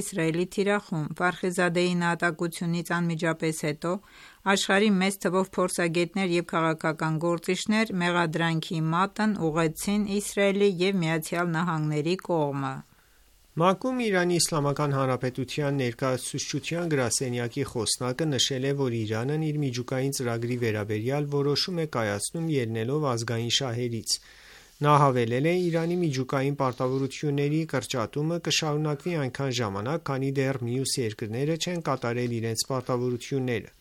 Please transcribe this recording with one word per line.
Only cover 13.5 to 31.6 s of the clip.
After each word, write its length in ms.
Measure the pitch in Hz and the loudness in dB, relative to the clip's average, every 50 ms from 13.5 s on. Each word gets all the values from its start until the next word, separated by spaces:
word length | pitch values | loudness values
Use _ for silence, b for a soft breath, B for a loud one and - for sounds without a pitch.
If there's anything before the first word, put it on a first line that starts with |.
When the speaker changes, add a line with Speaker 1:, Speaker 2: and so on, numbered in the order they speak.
| _ 151 | _ 2
Speaker 2:
ՄԱԿ-ում 360 | 165 185 190 185 - 254 254 254 | 4 4 4 2 0 -2 -2 0
Իրանի 360 | 240 220 190 180 175 180 175 165 | 0 2 2 2 4 4 4 2
Իսլամական 520 | - - 175 151 143 143 139 147 151 143 139 | 2 2 2 2 2 2 2 2 0 0 2
Հանրապետության 800 | 135 135 131 127 123 - 127 123 - 127 120 - 147 147 139 143 139 131 | 2 2 2 0 0 0 -2 -2 -4 -6 -4 -2 -2 0 0 0 0 0
ներկայացուցչության 1080 | 120 117 - 139 131 131 123 - - - 143 - - - 143 - - 160 170 175 165 156 | 0 -2 -2 -2 0 0 -2 -4 -6 -6 -6 -6 -4 -4 -6 -4 -4 -4 -2 0 0 2
գրասենյակի 720 | 135 123 113 - - 139 123 123 120 120 120 - - 127 | 2 2 0 0 0 -2 -2 -2 -2 -2 -2 -2 -4 -4
խոսնակը 600 | - - 127 - - - - 127 127 127 - 165 156 | -2 -2 -2 -2 0 -2 -2 -2 -4 -2 0 0 0
նշել 340 | 139 117 - - 139 127 131 | 2 2 0 0 0 -2 0
է, 80 | 139 143 139 | 0 0 0
որ 140 | 139 127 117 | 0 0 0
Իրանն 480 | 117 110 104 110 110 120 139 151 156 160 | -2 -2 -2 -2 -2 -2 -2 -2 -2 -2
իր 120 | 156 147 151 147 | -2 -2 -2 -2
միջուկային 500 | 135 120 123 120 - 135 131 131 139 135 | -2 -2 -4 -4 -4 -2 -2 -2 -2 -2
ծրագրի 400 | - 131 120 117 117 117 120 123 120 120 | -2 -2 -2 -2 -2 -2 -2 -2 0 0
վերաբերյալ 640 | 113 104 107 104 107 107 107 110 127 139 147 147 143 143 | 0 0 0 -2 -2 -2 -2 0 0 0 0 -2 0 0
որոշում 460 | 143 139 143 143 139 - - 180 165 160 | 0 2 2 0 0 -2 -2 -2 -4 -4
է 40 | 156 - | -2 -2
կայացնում՝ 500 | 127 110 104 101 101 - - - 170 165 | -2 0 0 0 -2 -4 -4 -4 -4 -2
ելնելով 560 | 165 156 135 120 110 113 113 113 120 139 156 151 139 | 0 0 0 0 0 -2 -2 -2 0 0 0 0 0
ազգային 420 | 120 113 117 113 117 113 117 120 - - | 0 -2 -2 -2 -2 -2 -2 0 0 0
շահերից։ 520 | 139 127 113 120 123 120 117 110 92 - - - B B B B B B B B B B B B | 0 -2 -2 -2 -2 -4 -4 -6 -4 -4 -4 -4 B B B B B B B B B B B B
Նա 140 | 143 147 147 143 147 | 4 6 6 8 6
հավելել 440 | 139 127 127 120 113 120 127 143 165 | 6 4 4 2 2 2 2 2 2
է. 40 | 180 185 180 | 2 2 0
«Իրանի 300 | 175 160 165 165 170 175 180 175 | 0 0 0 0 0 0 0 0
միջուկային 520 | 156 131 131 127 - 151 135 135 139 143 143 139 | 0 0 -2 -2 0 0 0 0 0 0 0 0
պարտավորությունների 960 | 127 120 - 131 127 131 135 135 131 - - - 147 143 143 143 147 151 160 160 156 - | 0 0 0 0 0 2 0 0 -2 -4 -4 -2 0 0 2 2 2 2 0 0 0 -2
կրճատումը 640 | 131 117 - - 127 107 101 - 143 151 160 170 170 - | -4 -2 -2 -2 -2 -2 -2 -2 -2 -2 0 -2 -2 -2
կշարունակվի 640 | 160 143 - 165 156 147 151 156 151 147 143 - 180 170 156 | 0 0 0 0 0 0 0 0 0 -2 -2 -4 -4 -2 -2
այնքան 340 | 139 123 - - 139 135 123 120 | -2 -2 -2 -2 -2 -2 0 0
ժամանակ, 400 | 120 101 95 98 104 127 160 165 - - | 0 -2 -2 -2 -2 -2 -4 -4 -2 -4
քանի 220 | 135 131 135 139 135 139 | -2 -2 -2 0 0 0
դեռ 180 | 135 135 135 120 120 | 0 0 0 -2 -2
մյուս 280 | 117 120 131 135 - - 143 | -2 -2 -2 -2 -2 -2 -2
երկրները 540 | 123 110 107 - 120 104 110 123 143 151 165 | -2 -4 -4 -4 -6 -6 -4 -2 -2 -2 -2
չեն 220 | 160 | -2